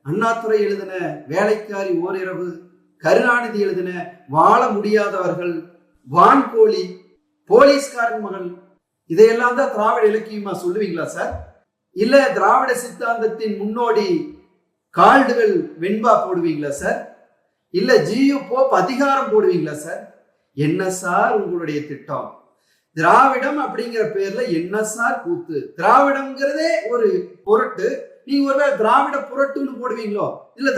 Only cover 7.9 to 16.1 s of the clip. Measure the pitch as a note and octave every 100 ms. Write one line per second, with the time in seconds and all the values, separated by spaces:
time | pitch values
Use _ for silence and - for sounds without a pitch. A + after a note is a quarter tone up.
7.9 | B3 A3+ A3 G3+ F#3+ F3 F3+ - _ _
8.9 | _ - E3 A3+ A#3 B3 A#3+ - G#3 G#3+
9.9 | - G#3+ G#3+ A3 G#3 G3 E3+ F3 G#3 F#3+
10.9 | E3 C#3+ E3+ - - - _ _ _ _
11.9 | F#3 A3+ C#4 C#4 - G3 C4 C4 A#3+ -
12.9 | - A#3 A3+ A3 - G#3+ G3 G#3 A#3 A#3+
13.9 | G#3+ F#3+ D#3+ - - _ _ _ _ _
14.9 | F3 G3+ C#4 C4 A#3 G#3+ F3 - D#3 F#3
15.9 | G#3+ A#3